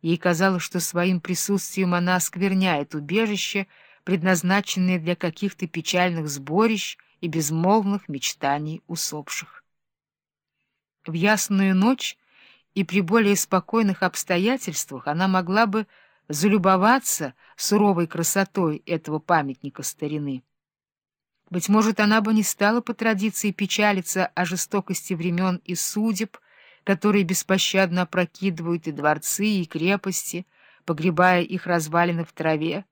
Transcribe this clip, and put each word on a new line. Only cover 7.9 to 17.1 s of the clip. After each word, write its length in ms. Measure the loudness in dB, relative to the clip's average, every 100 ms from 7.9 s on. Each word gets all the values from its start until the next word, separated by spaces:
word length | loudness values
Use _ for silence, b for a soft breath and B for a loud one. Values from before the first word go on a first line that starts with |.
| -4 -4
мечтаний 720 | -6 -6 -4 -2 -2 -4 -10 _
усопших. 760 | -8 -6 -8 -10 -12 -12 -20 _ _ _ _ _ _ _ _ _ _ _ _ _ _ -10
В 80 |
ясную 600 | 0 2 2 2 2 4 4
ночь 420 | 4 2 -2 -10 b b b b b
и 100 | -4
при 180 | 0 0
более 340 | 2 2 4 2
спокойных 680 | 2 -2 0 0 0 0
обстоятельствах 1040 | -2 -4 -2 0 0 -2 -4 -8 -8 -8 -4
она 200 | 0 2
могла 400 | 2 2 2 2
бы 180 | 0 -4 b b b b
залюбоваться 1080 | 0 2 4 4 4 4 2 0